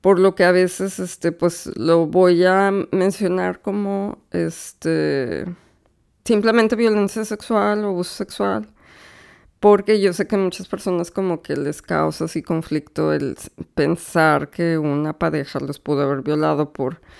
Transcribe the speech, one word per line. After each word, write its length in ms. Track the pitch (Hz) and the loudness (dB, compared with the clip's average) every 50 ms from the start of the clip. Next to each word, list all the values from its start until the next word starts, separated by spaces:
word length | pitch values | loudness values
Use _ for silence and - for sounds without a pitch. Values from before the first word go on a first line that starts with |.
Por 180 | _ 190 196 175 | _ 4 4 6
lo 160 | 190 190 185 | 6 4 4
que 100 | - 185 | 4 4
a 80 | 180 180 | 4 6
veces, 460 | 180 185 180 180 - 190 196 190 - | 4 4 2 0 -4 -6 -6 -6 -8
este, 340 | 185 175 - - - 170 165 | -10 -10 -10 -4 -4 -4 -2
pues, 380 | 165 - 175 170 - - - - | 0 -2 -2 -2 -2 -12 -12 -8
lo 300 | - 113 160 165 170 165 | -4 2 4 4 4 4
voy 380 | 151 - 180 185 180 180 170 180 | 2 4 4 4 6 6 4 4
a 260 | 185 185 190 196 196 196 196 - - - | 4 4 4 2 2 0 -2 -2 -2 0
mencionar 680 | 190 185 196 196 - 208 185 180 185 185 185 180 - | 0 0 0 0 0 -2 -2 -2 0 -2 -4 -6 -6
como, 580 | _ - 196 208 202 196 196 196 196 202 - - _ _ | _ -6 -4 -4 -4 -4 -4 -4 -4 -6 -8 -12 _ _
este, 1160 | _ 175 170 165 160 - - - - _ - 165 160 160 156 151 143 139 131 120 - 71 - - 175 - _ _ _ _ _ _ _ _ _ _ _ _ _ | _ -4 -2 -2 -4 -8 -14 -18 -18 _ -4 -2 0 0 0 0 0 -2 -2 -2 -4 -6 -6 -8 -10 -12 _ _ _ _ _ _ _ _ _ _ _ _ _
simplemente 520 | - 226 208 208 226 220 233 220 220 240 | 0 0 2 2 4 4 4 4 2 2
violencia 480 | 220 233 226 214 208 202 196 - 226 220 | 2 2 2 2 2 0 -2 -2 -6 -8
sexual 600 | 208 220 208 - - 233 214 202 208 208 208 214 | -8 -8 -12 -6 -2 0 0 2 2 0 -2 -2
o 40 | 202 | -2
abuso 260 | 190 175 180 - - | -2 -4 -4 -6 -6
sexual, 540 | - 196 - - - 202 196 190 220 214 214 _ _ _ _ - - - - - - - - - _ _ _ _ _ | -10 -10 -10 -6 -4 -4 -2 -2 -4 -6 -10 _ _ _ _ -20 -20 -20 -20 -20 -20 -20 -20 -20 _ _ _ _ _
porque 400 | - 208 208 196 196 - 220 214 | 6 6 6 6 4 2 2 4
yo 120 | 196 196 180 | 4 0 0
sé 140 | - 202 | 0 -2
que 100 | - - | -2 0
muchas 320 | 196 190 185 175 - 185 - | 0 0 -2 -4 -6 -10 -10
personas 420 | - - - 202 180 175 175 - | -10 -8 -4 -2 -2 -2 -4 -4
como 320 | - - 190 185 175 156 _ | -4 -4 -2 -2 -4 -4 _
que 140 | - 151 | -6 -6
les 240 | 143 139 143 156 - - | -4 -4 -6 -6 -8 -6
causa 440 | - 170 156 156 156 156 - 160 | -4 -2 0 0 0 -2 -4 -8
así 160 | 165 - 165 - | -6 -6 -8 -4
conflicto 680 | - 165 160 160 - 156 151 147 - _ - 156 156 151 | -4 -4 -4 -4 -4 -6 -6 -6 -6 _ -4 -2 0 0
el 180 | 147 143 135 - - | -2 -2 -4 -8 -8
s-, 120 | - - _ - 175 _ _ | -14 -20 _ -16 -18 _ _
pensar 760 | - 147 147 170 170 - - - 170 160 156 151 143 143 143 | -2 0 0 0 -2 -4 -4 0 2 4 4 4 2 0 -4
que 280 | _ - 170 170 165 160 | _ -4 -2 0 0 0
una 400 | 151 151 143 143 151 156 156 _ | 0 0 -2 -2 -2 -4 -4 _
pareja 400 | - 165 156 156 139 - - 139 | -2 -2 -2 -2 -6 -6 -6 -8
los 180 | 139 139 147 - | -6 -6 -10 -10
pudo 220 | _ - 147 139 143 | _ -4 -2 0 0
haber 200 | 139 143 135 131 | -2 -2 -4 -2
violado 500 | 151 151 151 151 156 156 143 151 143 _ | -4 -2 0 0 0 0 0 -2 -4 _
por 280 | - 139 127 160 - _ _ - | -4 -4 -4 -4 -8 _ _ -20